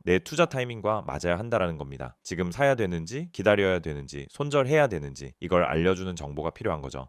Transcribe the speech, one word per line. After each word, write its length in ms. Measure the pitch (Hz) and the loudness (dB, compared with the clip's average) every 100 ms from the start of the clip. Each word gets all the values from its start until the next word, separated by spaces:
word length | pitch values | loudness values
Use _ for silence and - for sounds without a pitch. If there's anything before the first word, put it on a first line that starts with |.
내 160 | - 92 | 2 2
투자 260 | - 151 170 | 2 0 0
타이밍과 580 | 135 123 113 101 110 80 | 0 -6 -4 -2 -2 -4
맞아야 320 | 69 87 87 | -2 0 0
한다라는 400 | 117 113 90 78 | 0 0 0 -2
겁니다. 360 | 71 67 64 - | -8 -10 -12 -12
지금 300 | - 85 90 | -8 -4 -2
사야 240 | 85 139 127 | 2 2 4
되는지, 540 | 98 85 80 127 170 | 0 -2 -4 -8 -8
기다려야 480 | - 101 104 95 90 | 2 4 6 6 2
되는지, 480 | 80 73 69 71 69 | -2 -8 -10 -12 -10
손절해야 560 | - 143 143 127 156 139 | -8 0 2 4 4 4
되는지 480 | 90 71 67 69 - | 0 -6 -10 -14 -8
이걸 240 | 85 90 | 2 4
알려주는 520 | 73 78 87 92 92 85 | 4 4 2 2 -2 -8
정보가 360 | 73 73 80 | -8 -6 -6
필요한 320 | - 107 78 | -4 -4 -4
거죠. 240 | 67 67 | -6 -10